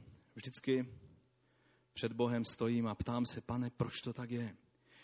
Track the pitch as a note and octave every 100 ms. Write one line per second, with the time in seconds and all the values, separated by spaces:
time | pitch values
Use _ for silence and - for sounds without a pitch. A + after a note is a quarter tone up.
0 | - - _ - B2+ - - C3 B2 -
1 | - - _ _ _ _ _ _ _ -
2 | A2+ A2+ A#2+ A#2+ A2+ - A#2 A#2+ A2+ G#2
3 | - A#2+ A#2+ A#2 - B2 B2 - A#2 -
4 | B2+ A#2+ A#2+ A#2+ A2+ - _ _ _ -